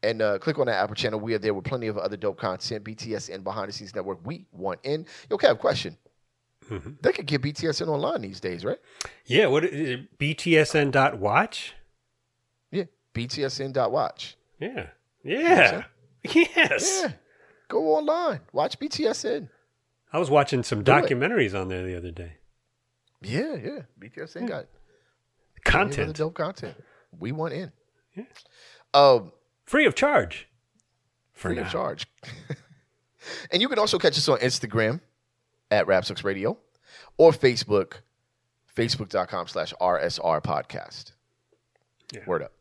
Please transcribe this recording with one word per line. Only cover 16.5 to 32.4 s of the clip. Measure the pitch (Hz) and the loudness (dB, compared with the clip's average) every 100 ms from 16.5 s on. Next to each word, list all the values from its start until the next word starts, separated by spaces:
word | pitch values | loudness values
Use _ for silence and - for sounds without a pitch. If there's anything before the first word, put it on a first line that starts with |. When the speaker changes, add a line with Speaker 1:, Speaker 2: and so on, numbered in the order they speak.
| - | 4
Speaker 2:
Yes. | 302 - 359 381 | 2 2 0 -2
Speaker 1:
Yeah. | 320 135 _ _ _ _ _ | -4 -6 _ _ _ _ _
Go | - 311 | -2 2
online. | 156 302 320 339 175 - | 2 2 0 0 -4 -6
Watch | - 156 - | -2 -2 -2
B | 285 | -8
T | - 226 | -2 -2
S | - | -2
N. | 175 151 165 _ _ _ _ _ _ | -4 -6 -8 _ _ _ _ _ _
Speaker 2:
I | 151 | -4
was | 165 | 4
watching | 147 139 131 | 4 4 0
some | 117 107 | -2 0
Speaker 1:
Do | 104 | 4
it. | 139 | 6
Speaker 2:
documentaries | - 123 147 233 113 95 | 4 0 0 2 0 0
on | 92 | -4
there | 92 | -4
the | 92 90 | -6 -8
other | 87 | -10
day. | 82 85 80 _ _ _ _ _ _ _ _ | -12 -14 -16 _ _ _ _ _ _ _ _
Speaker 1:
Yeah, | 98 127 294 | -6 -4 -4
yeah. | 247 113 285 139 _ | -6 -8 -12 -16 _
B | 113 | -20
T | - | -16
S | 165 165 | -14 -10
N | |
Speaker 2:
Yeah. | 240 | -8
Speaker 1:
got | 156 - _ - _ _ _ _ _ _ - | -8 -10 _ -20 _ _ _ _ _ _ -6
Speaker 2:
Content. | - - 202 - 151 156 | 0 2 2 -2 -4 -2
Speaker 1:
dope | 156 | -6
content. | - 160 196 110 - - _ _ - | -4 -6 -6 -14 -16 -20 _ _ -12
We | 107 | -8
want | 151 160 | -6 -6
in. | 139 180 _ _ _ _ | -6 -10 _ _ _ _
Speaker 2:
Yeah. | - 254 - _ _ - - _ | -18 -18 -20 _ _ -20 -20 _
Speaker 1:
Um, | 139 143 123 90 _ _ _ - | 6 8 6 2 _ _ _ -4
Speaker 2:
Free | 277 285 | 2 2
of | |
charge. | - 285 294 92 - - _ _ _ _ _ _ _ _ | 4 2 2 0 -8 -16 _ _ _ _ _ _ _ _
For | _ - | _ -6
Speaker 1:
free | - | -4
of | - | -4
Speaker 2:
now. | |
Speaker 1:
charge. | - - 151 - _ - - | -4 -6 -6 -14 _ -20 -20